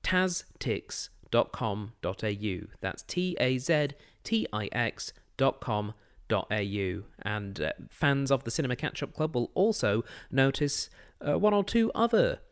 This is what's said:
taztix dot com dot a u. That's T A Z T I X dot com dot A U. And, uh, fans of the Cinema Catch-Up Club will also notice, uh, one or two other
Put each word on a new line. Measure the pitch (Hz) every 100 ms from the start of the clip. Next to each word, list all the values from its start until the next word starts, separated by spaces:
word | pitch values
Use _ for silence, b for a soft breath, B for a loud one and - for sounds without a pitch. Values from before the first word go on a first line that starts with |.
taztix | - 185 185 175 - - 131 104 - - - - -
dot | 117 -
com | - 117 104 104 -
dot | 87 -
a | 110
u. | 104 104 90 87 -
That's | 95 -
T | - - 185 -
A | 127 131
Z | 131 156 147 - b b
T | - 226 -
I | 107 104
X | 120 117 - - b b -
dot | 135 -
com | - 107 104 - b b -
dot | 104 -
A | 107
U. | 104 101 95 92 104 -
And, | - 107 101 98
uh, | 76 - -
fans | - 151 139 135
of | 135
the | 113
Cinema | - 135 123
Catch-Up | 147 - -
Club | - 156
will | 123 120
also | - 214 208 110 107 B B B
notice, | 127 135 - 143 - - B B B
uh, | - 147
one | 208
or | 208
two | 196 233 226
other | - 233 214 110 - -